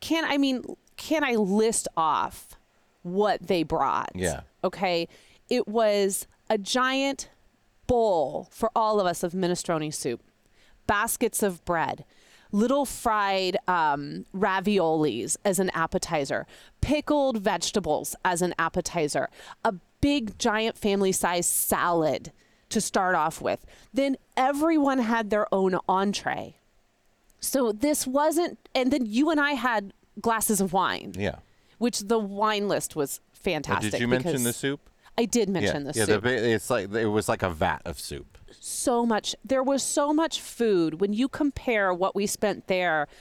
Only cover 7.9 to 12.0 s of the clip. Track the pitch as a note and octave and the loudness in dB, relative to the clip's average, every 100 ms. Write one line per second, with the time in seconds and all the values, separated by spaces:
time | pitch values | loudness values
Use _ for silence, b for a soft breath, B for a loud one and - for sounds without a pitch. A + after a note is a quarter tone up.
7.9 | B3 A3 F3 C#3 D#3+ - - A3 - A3 | 2 4 2 0 -4 -10 -4 -2 2 2
8.9 | G#3+ F3+ E3 F3+ F#3 F3 F3 - D#3+ D#3 | 2 2 0 -4 -2 0 -2 -2 -2 -2
9.9 | D3+ C#3+ A#2 _ _ _ b b b - | -4 -6 -6 _ _ _ b b b 0
10.9 | G#3 A3 - A3+ - G#3 F3 - E3+ C#3 | 0 0 0 -2 0 -2 -2 -2 0 0
11.9 | - | -4